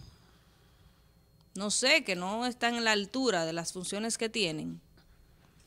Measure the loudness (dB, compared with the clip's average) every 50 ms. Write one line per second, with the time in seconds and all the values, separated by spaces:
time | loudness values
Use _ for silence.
0 | -18 -20 -20 -20 -20 -20 -20 -20 _ -20 _ _ -20 -20 -20 _ -20 -20 _ _
1 | _ _ _ _ _ _ _ _ _ _ -8 -6 -4 -2 0 2 4 6 4 4
2 | 4 2 -2 -2 -2 -4 -2 -2 -2 -2 -2 0 0 0 0 2 2 4 4 4
3 | 2 0 -2 0 2 2 4 2 2 0 -2 -4 -6 -6 -6 -8 -6 -6 -4 -4
4 | -4 -4 -2 -2 -4 -2 0 0 0 0 0 -2 -6 -6 -8 -10 -14 -20 -20 -20
5 | -20 -20 -20 -20 -20 -20 -20 -20 -20 -20 _ -18 -16